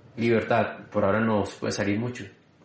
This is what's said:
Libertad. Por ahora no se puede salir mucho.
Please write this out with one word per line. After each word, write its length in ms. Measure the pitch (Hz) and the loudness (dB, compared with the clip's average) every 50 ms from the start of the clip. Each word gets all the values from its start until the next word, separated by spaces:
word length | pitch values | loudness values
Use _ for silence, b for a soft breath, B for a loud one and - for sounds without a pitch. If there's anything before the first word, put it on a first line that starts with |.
| - - - | -20 -18 -6
Libertad. 720 | 113 113 120 117 107 - - 120 113 110 - - - - - | -2 2 2 4 2 2 2 2 2 2 0 -4 -10 -16 -6
Por 120 | - 104 101 | -2 0 2
ahora 180 | 98 98 110 | 2 2 2
no 240 | 113 113 110 101 95 | 2 2 2 2 0
se 140 | - - - | -2 -4 -6
puede 120 | 113 113 | -6 -4
salir 260 | 110 - 104 98 104 | -2 -2 0 0 0
mucho. 280 | 110 120 123 - - 90 - - _ _ _ _ _ | -2 -2 -4 -6 -8 -12 -14 -16 _ _ _ _ _